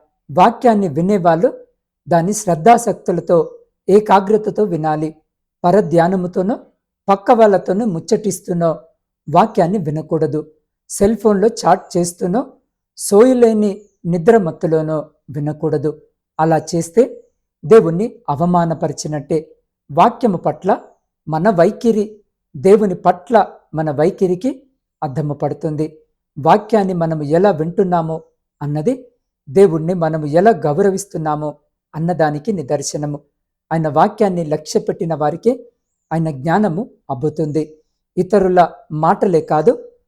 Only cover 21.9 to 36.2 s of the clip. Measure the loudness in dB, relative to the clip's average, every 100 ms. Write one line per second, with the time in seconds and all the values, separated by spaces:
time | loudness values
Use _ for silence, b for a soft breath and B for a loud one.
21.9 | 0 -2 -8 _ _ _ -2 4 4 2
22.9 | 0 0 -2 0 0 0 -6 _ -6 -4
23.9 | 0 0 0 -2 -2 -4 -6 _ _ _
24.9 | -12 -8 -6 -6 -4 -6 -4 -6 -6 -6
25.9 | -10 _ _ _ -2 2 2 2 -2 0
26.9 | -2 -4 -4 0 2 2 0 -2 -2 0
27.9 | -2 -4 -8 -14 _ _ -12 -6 -4 -4
28.9 | -6 -8 _ _ _ -2 2 4 2 -4
29.9 | -2 -2 -2 0 2 4 2 0 0 0
30.9 | -2 -6 -8 -6 -4 -6 -12 _ _ _
31.9 | -6 -4 0 0 -2 -6 -6 -4 -4 -4
32.9 | -8 -8 -10 _ _ _ _ -6 -4 0
33.9 | 2 2 2 -2 -2 -4 -6 -4 -4 -4
34.9 | -6 -4 -2 -4 -2 -2 -2 -6 _ _
35.9 | _ -8 -4